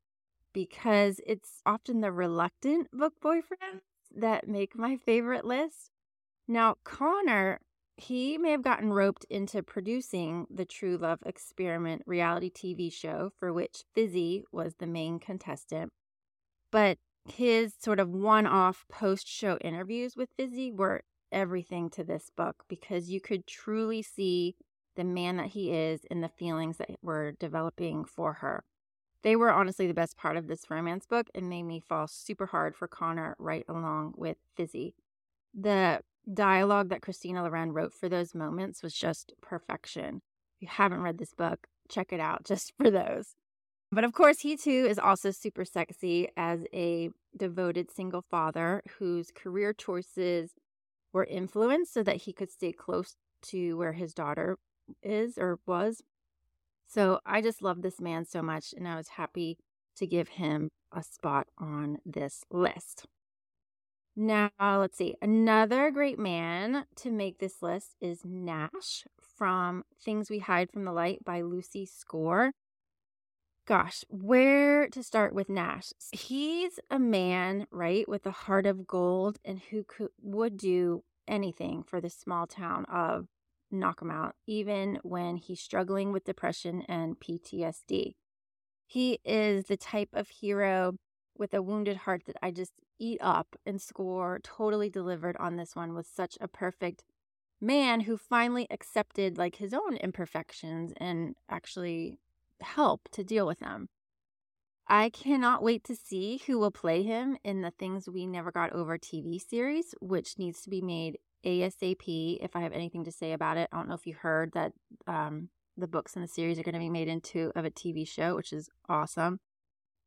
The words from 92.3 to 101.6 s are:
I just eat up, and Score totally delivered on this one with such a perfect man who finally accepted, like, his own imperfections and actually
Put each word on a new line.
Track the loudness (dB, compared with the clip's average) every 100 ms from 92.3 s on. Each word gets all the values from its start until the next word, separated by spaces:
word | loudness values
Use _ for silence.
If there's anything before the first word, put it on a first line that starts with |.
| -6
I | -6
just | -4 -8 -12 _ -10
eat | -6 -2
up, | 2 2 0 -8
and | -6 -6
Score | -8 -6 -4 -2 -2 -4
totally | -8 -2 0 2 0
delivered | -2 -4 -2 -4 -2
on | -4 -4
this | -6
one | -8 -8
with | -8 -8
such | -6 -6 -6
a | -12
perfect | -6 -6 -4 -6 -6 _ _ _ _ _ -4
man | 2 4 4 2
who | 0 -4
finally | 2 2 4 2 -2
accepted, | -8 -4 -2 0 0 0 2
like, | -2 -2
his | -6
own | -4 -2 -4
imperfections | -4 -4 -6 -6 -10 -12 -8 -6 -6 -6
and | -4 -4 -4 -8 -10
actually | -10